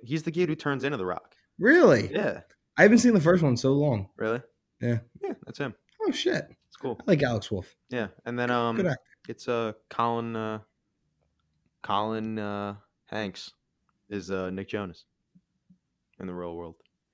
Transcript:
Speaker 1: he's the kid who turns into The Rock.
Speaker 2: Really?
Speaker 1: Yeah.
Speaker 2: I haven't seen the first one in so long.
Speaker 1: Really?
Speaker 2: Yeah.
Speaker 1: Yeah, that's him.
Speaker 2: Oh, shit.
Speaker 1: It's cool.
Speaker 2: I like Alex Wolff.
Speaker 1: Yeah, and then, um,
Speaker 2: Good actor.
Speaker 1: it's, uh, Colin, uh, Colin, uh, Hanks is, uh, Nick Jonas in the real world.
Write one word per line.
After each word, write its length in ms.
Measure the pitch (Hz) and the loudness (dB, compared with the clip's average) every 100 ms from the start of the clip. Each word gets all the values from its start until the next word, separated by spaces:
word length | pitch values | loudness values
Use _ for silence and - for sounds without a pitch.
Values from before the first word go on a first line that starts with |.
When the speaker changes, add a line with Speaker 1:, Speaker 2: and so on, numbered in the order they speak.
Speaker 1:
he's 200 | 117 156 | -6 -6
the 60 | 170 | -4
kid 200 | 160 175 | -2 -2
who 40 | 156 | -2
turns 280 | 147 135 | -4 -2
into 140 | 139 131 | -4 -4
The 80 | 92 | -4
Rock. 280 | 82 - _ _ - | -6 -10 _ _ 0
Speaker 2:
Really? 540 | 202 339 240 120 - | 4 8 8 8 4
Speaker 1:
Yeah. 280 | 190 180 - - _ _ - | -2 -4 -4 -12 _ _ 6
Speaker 2:
I 60 | |
haven't 160 | 196 233 | 8 8
seen 160 | 240 | 6
the 60 | 208 | 6
first 200 | 151 185 | 6 4
one 120 | 151 | 4
in 40 | 117 | 2
so 160 | 135 | 2
long. 360 | 143 147 110 92 - | 2 2 0 -4 -6
Speaker 1:
Really? 260 | 110 120 - _ _ _ | -4 -4 -8 _ _ _
Speaker 2:
Yeah. 180 | 120 117 - - | -2 -2 -4 -10
Speaker 1:
Yeah, 120 | 392 269 - | -10 -10 -14
that's 120 | - | -8
him. 180 | 135 - _ _ | -8 -10 _ _
Speaker 2:
Oh, 80 | 427 | -4
shit. 340 | - 370 - - - _ | -2 -2 -2 -6 -16 _
Speaker 1:
It's 100 | - | -10
cool. 200 | 131 113 | -8 -6
Speaker 2:
I 40 | - | 0
like 160 | 160 | 2
Alex 260 | 135 110 - | 2 -2 -4
Wolff. 240 | 98 - _ _ | -8 -8 _ _
Speaker 1:
Yeah, 200 | 127 101 - 117 | -6 -6 -8 -10
and 100 | 120 | -4
then, 140 | 123 | -2
um, 240 | 120 117 | 0 0
Speaker 2:
Good 120 | 113 180 | 0 -2
actor. 120 | 131 _ _ - | -4 _ _ -16
Speaker 1:
it's, 180 | 120 - | -12 -6
uh, 280 | 120 113 107 _ | -4 -4 -8 _
Colin, 440 | - 117 117 117 | -2 -2 -2 -4
uh, 240 | 113 110 107 - _ _ _ _ _ _ _ _ _ _ _ | -6 -8 -8 -12 _ _ _ _ _ _ _ _ _ _ _
Colin, 540 | - 101 110 110 110 110 | -4 -2 -2 -4 -6 -6
uh, 380 | 104 101 101 101 _ _ _ | -6 -6 -8 -10 _ _ _
Hanks 460 | 107 104 - - - _ _ _ _ _ | -8 -8 -10 -18 -20 _ _ _ _ _
is, 240 | 104 90 | -10 -6
uh, 180 | 95 92 | -6 -6
Nick 160 | 95 98 | -8 -8
Jonas 340 | 107 95 85 _ _ _ _ _ _ _ _ _ _ _ _ | -8 -8 -12 _ _ _ _ _ _ _ _ _ _ _ _
in 80 | 95 | -12
the 80 | |
real 220 | 90 87 85 | -10 -10 -10
world. 180 | 85 - _ _ _ | -14 -16 _ _ _